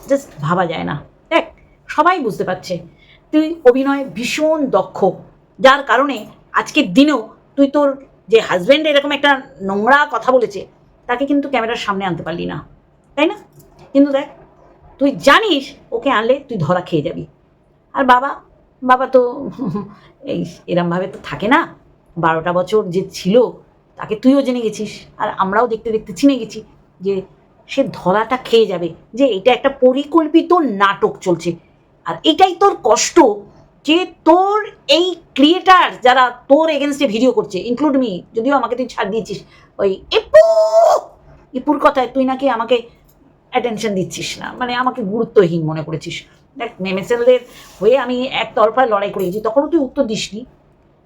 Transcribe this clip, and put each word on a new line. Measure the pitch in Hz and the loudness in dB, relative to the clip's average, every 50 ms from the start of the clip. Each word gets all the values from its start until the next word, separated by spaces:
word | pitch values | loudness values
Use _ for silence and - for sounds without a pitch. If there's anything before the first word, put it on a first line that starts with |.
| - | -4
just | - 277 - - - - 143 | -2 -2 -2 -2 -6 -14 -8
ভাবা | 143 156 180 190 180 | -4 -2 -2 -2 -2
যায় | 165 160 175 175 | -2 -4 -6 -6
না। | 175 160 143 - - _ _ _ - | -6 -8 -8 -10 -16 _ _ _ -2
দেখ, | 320 320 - - - _ _ _ _ _ _ | -2 -2 -2 -4 -10 _ _ _ _ _ _
সবাই | - - - 302 349 370 359 | -6 -2 0 0 2 0 0
বুঝতে | 254 208 180 - 190 | -2 -4 -4 -4 -4
পারছে | 185 185 - - - 180 170 - - - _ _ _ _ _ _ _ | -4 -6 -6 -8 -8 -10 -10 -10 -14 -20 _ _ _ _ _ _ _
তুই | - 302 311 311 339 330 - 247 | 0 0 0 0 -2 2 4 6
অভিনয় | 240 262 269 277 277 277 269 | 6 6 4 0 -2 -2 -4
ভীষণ | 220 - 208 247 - - 311 302 311 320 311 - | -8 -8 -8 -8 -6 -2 0 0 0 0 0 0
দক্ষ, | - - 190 185 - - - 196 180 - - - - _ _ _ _ _ - | 0 0 0 0 -2 -2 0 0 0 0 -2 -12 -20 _ _ _ _ _ 2
যার | 196 262 269 294 277 | 4 4 4 4 2
কারণে | - 220 247 277 285 247 208 214 - - _ _ _ - | 0 0 2 0 0 -2 -6 -10 -16 -20 _ _ _ -6
আজকের | 202 - - - 302 240 185 175 | -6 -4 -2 -2 -2 -2 2 4
দিনেও | 254 285 302 285 226 214 - - _ _ _ _ | 4 4 4 4 0 -4 -8 -16 _ _ _ _
তুই | 277 277 | 0 0
তোর | 269 277 294 285 - 262 277 - - _ _ _ | 2 2 2 0 0 -2 -4 -10 -20 _ _ _
যে | - 220 220 | 2 2 2
হাজব্যান্ড | 214 - - 180 175 226 277 302 311 | 4 2 -2 0 2 2 2 2 2
এরকম | 311 285 285 285 294 | 2 0 0 0 0
একটা | 285 285 294 285 277 262 269 - - - | -2 0 2 2 2 0 -2 -10 -14 -10
নোংরা | 196 196 196 202 214 247 277 285 294 285 | -6 -4 -4 0 2 4 4 4 4 2
কথা | - 226 - 254 | -2 -4 0 2
বলেছে, | 254 254 220 - - - - - _ _ _ _ _ _ _ | 2 2 2 0 -4 -8 -14 -16 _ _ _ _ _ _ _
তাকে | - 247 247 277 | -6 -4 -2 -2
কিন্তু | 277 285 285 285 277 | 0 0 0 -2 -2
ক্যামেরার | 269 233 226 226 233 | -2 -2 -2 -2 -4
সামনে | 220 - 214 196 190 196 | -6 -6 -6 -6 -4 -4
আনতে | 185 165 160 165 | -6 -6 -6 -8
পারলি | 160 170 175 175 | -8 -8 -8 -8
না, | 180 175 147 - - - _ _ _ _ _ _ _ _ | -10 -10 -12 -14 -16 -20 _ _ _ _ _ _ _ _
তাই | 285 302 | -2 -2
না? | 370 415 - - _ _ - - _ _ - - - - | -2 -2 -4 -14 _ _ -20 -20 _ _ -20 -10 -2 2
কিন্তু | 277 285 285 | 2 2 2
দেখ, | 269 269 302 - - - - _ _ _ _ _ _ _ _ - - - | 0 -2 -4 -6 -12 -20 -20 _ _ _ _ _ _ _ _ -18 -6 -2
তুই | 269 277 | -2 -2
জানিস | 254 165 - 277 294 370 440 415 311 269 269 - - - _ - | -2 2 4 4 6 6 4 2 -2 -2 -4 -8 -14 -20 _ -10
ওকে | 233 226 - 277 | -8 -6 -2 -2
আনলে | 170 208 220 240 262 277 - - | -2 0 0 0 -2 -2 -4 -8
তুই | 233 | -8
ধরা | 190 147 165 180 180 | -4 -2 -2 -2 -2
খেয়ে | 180 - 175 151 | -4 -4 -4 -4
যাবি। | 143 170 - - 156 - _ _ _ _ _ _ _ _ _ _ _ _ - | -4 -4 -8 -10 -14 -16 _ _ _ _ _ _ _ _ _ _ _ _ -4
আর | - 269 | 0 2
বাবা, | 254 247 247 269 285 - - - _ _ _ _ _ _ _ 254 | 4 4 4 2 -2 -8 -10 -18 _ _ _ _ _ _ _ 0
বাবা | 254 254 254 262 | 2 2 2 2
তো | 254 262 254 247 240 254 294 269 - - 220 262 190 151 208 | 2 4 4 4 2 -2 -8 -10 -12 -10 -8 -8 -6 -6 -8
<laughs> | 190 202 - - _ - _ _ | -8 -12 -18 -20 _ -20 _ _
এই | - - - 175 - - - - _ | -10 -8 -8 -6 -8 -8 -12 -14 _
এরমভাবে | - 175 175 175 170 175 185 196 | -4 -2 -2 -2 -2 -2 -4 -6
তো | 185 - - - | -8 -10 -14 -14
থাকে | - 151 143 185 | -14 -10 -6 -2
না। | 220 277 330 - - - - _ _ _ _ _ _ - | 0 0 0 -2 -4 -10 -20 _ _ _ _ _ _ -6
বারোটা | 170 170 160 160 160 160 175 175 | -2 0 0 0 0 -2 -2 -2
বছর | 180 180 180 214 214 196 | -2 -2 0 0 -2 -2
যে | 180 165 190 185 - | -2 -4 -6 -6 -6
ছিল, | - - - 180 208 254 226 175 - - - _ _ _ _ _ _ | -8 -8 -2 2 2 2 2 2 -2 -10 -20 _ _ _ _ _ _
তাকে | - - - 214 | -14 -12 -10 -6
তুইও | 214 - 254 277 277 | -2 2 2 2 2
জেনে | 226 247 247 247 | 2 -2 -2 -4
গেছিস, | 226 208 - - 214 - - - - - _ | -4 -6 -6 -8 -10 -12 -12 -16 -20 -16 _
আর | - - 247 - | -6 -6 -6 -4
আমরাও | - 190 190 196 220 247 | -4 -4 -2 0 0 0
দেখতে | 214 226 220 - 233 | 0 -2 -6 -6 -4
দেখতে | 220 214 214 - 180 | -6 -6 -6 -8 -4
চিনে | - 285 285 269 | 0 0 2 2
গেছি | 233 220 - - 220 - - _ _ _ _ _ - | 0 -4 -10 -12 -16 -18 -18 _ _ _ _ _ -8
যে | 180 196 196 185 190 - _ _ _ _ _ _ _ | -6 -4 -4 -4 -6 -10 _ _ _ _ _ _ _
সে | - - 269 254 180 - | -6 -2 -2 -2 -2 -4
ধরাটা | - - 180 190 214 226 - 262 | -4 -2 0 0 0 0 -2 -4
খেয়ে | 247 - - 226 226 220 | -6 -2 2 2 2 2
যাবে, | 185 180 170 175 165 160 - _ _ - | 2 -2 -4 -6 -8 -8 -12 _ _ -2
যে | 226 277 | 0 2
এটা | 254 208 190 190 254 | 2 2 2 2 2
একটা | 247 233 - 269 | 2 4 2 -2
পরিকল্পিত | - - 254 254 254 285 285 - - 330 311 302 - 320 - - 349 | 0 2 2 2 2 2 -2 0 0 0 2 2 2 2 4 4 2
নাটক | 359 302 240 202 196 202 196 196 - 214 190 - - | 2 2 0 0 2 2 0 2 0 -2 -2 -2 -4
চলছে। | - 185 170 165 - 175 165 - _ _ _ _ _ _ _ _ - | -2 -2 -2 -2 -2 -6 -8 -8 _ _ _ _ _ _ _ _ -10
আর | 170 165 - - | -10 -8 -2 0
এটাই | 320 302 302 370 381 339 | 0 4 4 4 4 4
তোর | - 392 403 - - - | 4 2 2 2 2 2
কষ্ট, | 220 214 220 - - - 339 294 220 208 208 - - - _ _ _ _ _ - | 2 2 2 0 2 4 6 6 6 4 -2 -8 -18 -20 _ _ _ _ _ -2
যে | 285 311 349 370 349 - _ - | 0 0 0 0 -4 -8 _ 2
তোর | 311 330 359 381 392 415 427 415 - - _ _ | 4 4 4 4 2 0 -2 -4 -6 -12 _ _
এই | - 294 320 359 370 339 - - _ - | 0 2 2 0 -2 -4 -8 -12 _ -2
ক্রিয়েটার | - 277 302 349 370 349 370 370 359 311 247 185 - | 2 2 2 2 2 4 4 6 6 4 2 -2 0
যারা | - 247 254 262 254 240 | 2 4 4 4 2 2
তোর | 247 - - - 277 311 320 320 | 0 -4 0 2 4 4 4 2
against-এ | 302 269 285 294 269 - 285 | 0 -2 -2 -4 -2 -2 -2
ভিডিও | 240 202 226 254 254 | -2 0 2 2 2
করছে, | 220 214 - - - 180 - 233 | 2 0 -2 -4 -4 -6 -6 -6
include | 240 - 294 302 269 269 | -4 -2 0 0 2 0
me, | 254 220 180 170 - _ - | 0 -2 -4 -8 -10 _ -6
যদিও | 226 226 269 285 | -4 0 0 0
আমাকে | 269 233 214 240 | 0 0 -2 -6
তুই | 247 247 | -6 -8
ছাড় | 226 - - 220 190 | -6 -6 -6 -6 -4
দিয়েছিস, | 208 220 185 - 190 - - _ _ - _ _ _ | -4 -6 -6 -8 -10 -14 -14 _ _ -20 _ _ _
ওই | - 202 196 190 - - - | -2 -2 -2 -2 -4 -6 -4
ইপু, | - 453 - - - 622 640 659 659 640 640 453 - 679 679 - - - - - - _ _ _ - _ _ _ - | -2 -2 0 4 6 6 6 6 4 2 2 2 4 4 4 4 2 0 -2 -8 -20 _ _ _ -20 _ _ _ -12
ইপুর | 254 - 302 294 285 | -6 -2 -2 0 2
কথায় | - 277 269 269 247 240 - | 2 2 2 0 -2 -2 -2
তুই | 269 262 | -2 -2
নাকি | 262 262 254 277 269 | -2 -2 -2 -2 -2
আমাকে | 233 233 233 220 240 233 233 - _ _ _ _ _ _ _ _ _ _ _ _ | -2 -2 -2 -2 -2 -2 -2 -6 _ _ _ _ _ _ _ _ _ _ _ _
অ্যাটেনশন | - 202 220 247 214 190 226 220 202 | -4 -4 -4 -4 -4 -6 -6 -4 -4
দিচ্ছিস | 185 170 - - - - - - - | -4 -6 -6 -8 -10 -10 -12 -12 -12
না, | - - - | -12 -12 -10
মানে | - 254 240 247 | -8 -6 -6 -4
আমাকে | 247 254 254 254 254 | -4 -4 -4 -4 -6
গুরুত্বহীন | 220 185 208 233 226 226 - 214 185 160 170 170 156 | -6 -6 -4 -4 -4 0 2 2 2 2 0 -4 -4
মনে | 151 156 156 151 | -4 -6 -8 -8
করেছিস। | 156 156 156 - 175 - - - _ _ _ _ _ _ | -10 -10 -10 -10 -12 -14 -14 -16 _ _ _ _ _ _
দেখ, | 269 233 220 - - | -12 -12 -10 -10 -8
মেমেসেলদের | 185 190 185 196 185 - 240 233 240 254 254 247 - - - - - - - - | -6 -6 -6 -4 -4 -2 -2 0 4 4 2 2 0 -6 -20 -20 -20 -20 -8 -2
হয়ে | 180 220 254 | 2 2 2
আমি | 277 240 247 247 247 254 | 2 0 -2 -4 -4 -4
একতরফা | 269 - - 226 226 - 247 214 220 220 247 262 | -4 -4 -6 -6 -4 0 0 0 2 2 2 0
লড়াই | 233 208 196 202 196 | 2 0 -2 -2 -4
করে | - 202 190 | -4 -4 -4
গেছি, | 175 185 214 | -4 -4 -4
তখনও | 214 220 220 277 302 | -4 -2 0 0 0
তুই | 302 339 320 | 2 0 0
উত্তর | 269 254 - 294 254 | -2 -2 -2 -4 -2
দিসনি। | 214 220 156 - - 190 220 262 - _ _ _ _ _ _ _ _ _ _ _ | -2 -4 -6 -8 -10 -12 -14 -16 -18 _ _ _ _ _ _ _ _ _ _ _